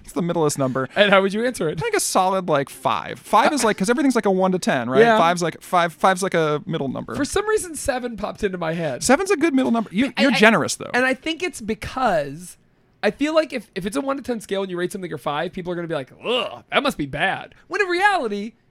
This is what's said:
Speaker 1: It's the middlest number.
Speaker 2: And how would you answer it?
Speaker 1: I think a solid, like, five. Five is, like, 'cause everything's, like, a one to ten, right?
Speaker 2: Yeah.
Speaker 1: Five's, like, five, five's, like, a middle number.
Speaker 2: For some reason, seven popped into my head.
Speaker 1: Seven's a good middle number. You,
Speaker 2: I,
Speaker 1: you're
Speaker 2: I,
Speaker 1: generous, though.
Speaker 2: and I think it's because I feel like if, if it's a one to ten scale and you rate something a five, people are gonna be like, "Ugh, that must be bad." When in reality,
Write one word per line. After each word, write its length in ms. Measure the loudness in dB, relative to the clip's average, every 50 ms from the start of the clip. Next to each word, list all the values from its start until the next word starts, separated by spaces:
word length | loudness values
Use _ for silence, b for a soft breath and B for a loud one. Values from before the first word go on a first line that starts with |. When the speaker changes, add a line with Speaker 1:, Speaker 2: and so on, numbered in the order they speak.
| -18
Speaker 1:
It's 100 | -8 -4
the 100 | -2 -2
middlest 340 | 0 2 2 2 2 2 2
number. 320 | 0 0 0 -2 -4 -2 2
Speaker 2:
And 160 | 2 4 6
how 100 | 6 6
would 100 | 4 4
you 140 | 0 0 -2
answer 240 | -2 -2 -2 -4 -4
it? 80 | -2 -2
Speaker 1:
I 40 |
think 120 | -4 -2 -2
a 40 | 0
solid, 500 | -2 0 2 2 2 2 2 0 0 0
like, 200 | 0 0 0 -2
five. 500 | -8 -4 -2 0 0 0 -2 -6 -10 -12
Five 340 | -4 2 4 4 6 4 2
is, 100 | 4 2
like, 140 | 2 2 2
'cause 100 | 2 0
everything's, 280 | 2 2 2 2 2
like, 100 | 2 2
a 60 | 2
one 200 | 2 4 2 2 2
to 40 | 0
ten, 320 | 0 0 0 0 0 2
right? 120 | 4 6
Speaker 2:
Yeah. 180 | 6 6 6 6
Speaker 1:
Five's, 240 | 4 4 2 2 -2
like, 180 | -4 -4 -6
five, 320 | -8 0 2 2 2 2 0
five's, 300 | 2 4 4 4 4 0
like, 100 | 0 2
a 300 | 2 2 2 0 -2 -4
middle 220 | -4 -4 -4 -4 -4
number. 260 | -4 -6 -8 -8 -4
Speaker 2:
For 100 | -4 -4
some 240 | -2 -2 -2 0 2
reason, 280 | 0 0 0 -4 -8
seven 420 | -6 -4 -4 -4 -4 -4 -6 -8 -6
popped 260 | -8 -8 -6 -4 -4
into 140 | -4 -2 -2
my 160 | -4 -4 -2
head. 300 | -2 -2 -4 -4 -2 -2
Speaker 1:
Seven's 260 | -2 -2 -2 -2 -2
a 80 | 0 0
good 160 | 0 0 2
middle 160 | 0 0 2
number. 220 | 0 -2 -2 -4 -2
You, 180 | -2 -2 -2 0 2
Speaker 2:
I, 60 | 2
Speaker 1:
you're 80 | 2
Speaker 2:
I, 60 | 4 6
Speaker 1:
generous, 360 | 6 6 6 4 2 0 -4 -6
though. 120 | -8 -4
Speaker 2:
and 140 | -2 0 0
I 80 | 0 -2
think 300 | -2 -4 -8 -6 -6 -6
it's 180 | -8 -8 -8
because 960 | -6 -6 -6 -6 -8 -10 -6 -2 0 0 0 0 -2 -4 -8 -12 -14 -18 -20 -20 _ _ _ _ _ _ _ _ -2
I 80 | -2
feel 240 | 0 0 -2 2 2
like 180 | 2 2 0 -4
if, 160 | -10 -12 -8 _
if 100 | -8 -6
it's 100 | -4 -4
a 60 | -4
one 160 | -2 -2 -4 -4
to 60 | -4
ten 180 | -6 -6 -6
scale 220 | -6 -4 -4 -4 -4
and 80 | -4
you 60 | -4 -4
rate 140 | -4 -4
something 220 | -4 -8 -8 -8 -10
a 40 | -6
five, 340 | -6 -4 -4 -2 -4 -4 -6
people 180 | -8 -6 -6
are 40 | -6
gonna 120 | -6 -4 -4
be 60 | -4
like, 180 | -6 -6 -8 -14 -10 -4
"Ugh, 380 | -2 -2 -2 -2 -4 -8 -12 -12 _
that 100 | -2 0
must 160 | 0 0 -2 -2
be 80 | -6
bad." 480 | -6 -4 -2 -2 -2 -2 -4 -8 -14 -18 b b b
When 120 | -2 -2
in 80 | 0 0
reality, 680 | 0 2 2 4 4 2 0 -2 -4 -4 -6 -8 -12 _ _ _